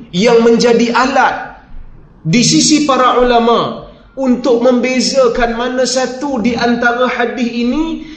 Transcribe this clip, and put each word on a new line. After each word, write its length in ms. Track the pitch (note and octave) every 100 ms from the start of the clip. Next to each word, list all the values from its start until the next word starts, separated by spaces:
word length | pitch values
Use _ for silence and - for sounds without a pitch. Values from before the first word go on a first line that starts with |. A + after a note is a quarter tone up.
| -
yang 320 | F3 A#3 A3+
menjadi 480 | A#3 A#3 A#3+ A3+ A#3+ A#3+
alat 640 | C4 C4+ F#3 - - - - - - - - -
di 180 | D#3 A3+
sisi 460 | - D#4 - D4 -
para 320 | B3+ B3+ A#3+
ulama 640 | B3 A#3 A#3 A3+ C3+ A2+ - - - -
untuk 480 | C4 B3 C4+ A#3
membezakan 880 | B3+ B3 B3+ B3+ G#3+ C4+ A#3+ A#3+ A#3
mana 300 | A3+ B3+ B3+ B3
satu 540 | C4 B3+ - C#4+ B3
di 160 | A#3 A#3
antara 500 | A#3+ A#3 A#3+ B3 B3
hadis 400 | A#3+ A#3 C4+ A3+
ini 680 | A#3+ A#3+ D4 E4 D#4+ -